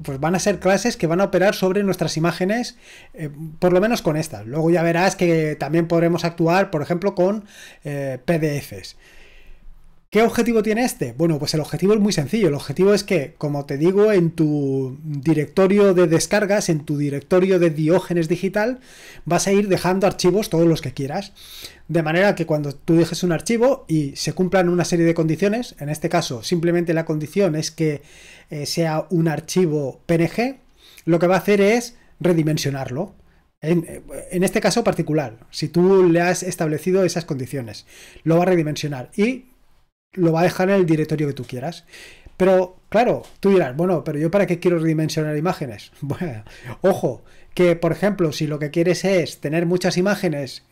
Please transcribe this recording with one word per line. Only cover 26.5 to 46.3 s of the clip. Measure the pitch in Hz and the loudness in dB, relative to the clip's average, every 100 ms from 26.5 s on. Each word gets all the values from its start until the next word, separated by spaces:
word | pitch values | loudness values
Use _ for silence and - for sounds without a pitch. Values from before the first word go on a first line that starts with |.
| 175 170 170 170 | -2 0 0 0
la | 160 160 | -2 -2
condición | 156 151 196 196 156 | -4 -4 0 0 0
es | 156 | -4
que, | - 160 143 - - - - - | -2 -2 -4 -10 -20 -20 -20 -14
eh, | 151 143 | -10 -6
sea | - 165 156 156 | -2 -2 -2 -2
un | 175 165 | 0 0
archivo | 147 - 185 180 151 139 - - | -2 -4 0 0 0 -4 -8 -2
P | |
N | 165 165 | 0 0
G, | - 247 269 _ _ - - - | 0 -4 -4 _ _ -20 -10 0
lo | 165 | 2
que | 175 | 4
va | 185 | 2
a | |
hacer | - 202 | 2 2
es | 196 240 240 - _ - | 4 2 -2 -12 _ -4
redimensionarlo. | 175 165 156 156 143 135 127 123 202 - _ _ _ _ | 0 2 2 0 -2 -6 -6 -6 -8 -10 _ _ _ _
En, | 151 170 165 143 - - - | -2 -2 -2 -10 -16 -16 -8
en | 180 | -2
este | 185 214 | 0 0
caso | 202 233 | 0 0
particular, | 214 - 156 151 131 110 - | 0 0 0 -2 -2 -8 -18
si | - 156 | -8 -4
tú | 175 180 196 180 | 2 4 6 6
le | 165 | 4
has | 175 175 | 2 0
establecido | 185 175 160 151 185 185 | -4 -4 -2 -2 0 2
esas | 180 170 160 | 2 -2 -6
condiciones, | 139 127 143 117 - - - - - | -6 -6 -8 -10 -14 -20 -20 -20 -8
lo | 156 165 | 0 2
va | |
a | 180 | 4
redimensionar | 180 151 143 147 139 123 - | 2 0 -4 -6 -8 -8 -2
y | 214 262 - _ _ _ _ _ _ - | -2 -2 -10 _ _ _ _ _ _ -2
lo | 165 | 0
va | 160 | 2
a | |
dejar | 175 165 185 | 2 2 2
en | 196 | 2
el | 175 | 2
directorio | 160 151 151 147 | 2 0 -2 -4
que | |
tú | 139 | -4
quieras. | 123 123 143 - - - - - - - | -10 -10 -10 -10 -16 -20 -20 -20 -14 0
Pero, | 185 185 185 - - | 4 4 2 -6 -4
claro, | 208 240 139 - - | 0 2 0 -6 -2
tú | 196 | 2
dirás, | 190 143 127 | 4 2 0
"Bueno, | 180 165 | 0 0
pero | - 147 | -2 -2
¿yo | 160 | 0
para | 196 180 | 2 0
qué | 175 | 0
quiero | 180 170 | 0 0
redimensionar | 160 156 156 - 151 151 | 0 0 0 -2 -2 -2
imágenes?". | 170 165 139 101 - - | -2 -4 -6 -12 -18 -12
<laughs> | |
Bueno, | 139 139 180 | -8 -6 -6